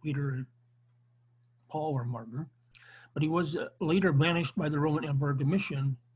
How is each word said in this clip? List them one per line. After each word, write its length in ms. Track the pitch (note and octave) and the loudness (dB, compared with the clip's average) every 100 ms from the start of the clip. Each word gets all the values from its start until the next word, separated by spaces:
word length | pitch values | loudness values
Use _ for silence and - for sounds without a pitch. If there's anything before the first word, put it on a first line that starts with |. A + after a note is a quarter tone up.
Peter 260 | D3+ C#3+ C#3+ | -6 -4 -2
and 140 | C3 B2+ _ _ _ _ _ _ _ _ _ _ _ _ | -4 -8 _ _ _ _ _ _ _ _ _ _ _ _
Paul 240 | D#3 D#3 | -6 -2
were 100 | C3+ | -2
martyred. 420 | A#2+ A#2+ A2+ A#2+ D#3+ _ _ - - - - | -4 -6 -8 -10 -10 _ _ -20 -20 -20 -10
But 100 | C#3+ | -2
he 60 | D3+ | 0
was, 260 | E3+ D#3+ E3 | 0 0 -4
uh, 140 | - - | -6 -4
later 320 | E3 F#3 F#3+ | 2 4 4
banished 440 | C#3 D#3+ E3+ D#3 - | 4 4 2 0 -2
by 100 | D3+ | 0
the 120 | D3+ | 2
Roman 260 | D3+ D3+ D#3+ | 2 0 0
Emperor 280 | C#3 C#3+ | 0 0
Domitian 640 | C3+ C#3 F#3+ - C#3+ C3+ C3 _ | 0 2 0 0 -2 -2 -4 _